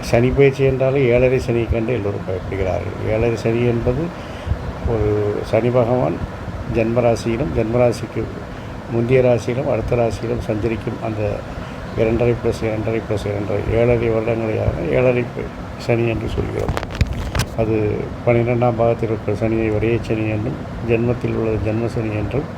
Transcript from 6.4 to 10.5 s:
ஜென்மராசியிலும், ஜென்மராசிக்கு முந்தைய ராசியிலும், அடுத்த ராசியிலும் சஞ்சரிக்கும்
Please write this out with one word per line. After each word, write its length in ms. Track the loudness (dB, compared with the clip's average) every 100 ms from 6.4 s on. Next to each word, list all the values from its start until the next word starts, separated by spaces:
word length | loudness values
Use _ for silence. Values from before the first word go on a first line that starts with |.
| -10 -8 -4 0
ஜென்மராசியிலும், 760 | 2 2 2 2 0 -2 0 0
ஜென்மராசிக்கு 680 | 0 4 2 2 -4 -6 -6 -8 -10 -12 -12 -12 -4
முந்தைய 280 | -2 4 4 6
ராசியிலும், 420 | 4 0 -2 0
அடுத்த 260 | -2 0 2
ராசியிலும் 420 | 0 0 -4 -4
சஞ்சரிக்கும் 500 | -2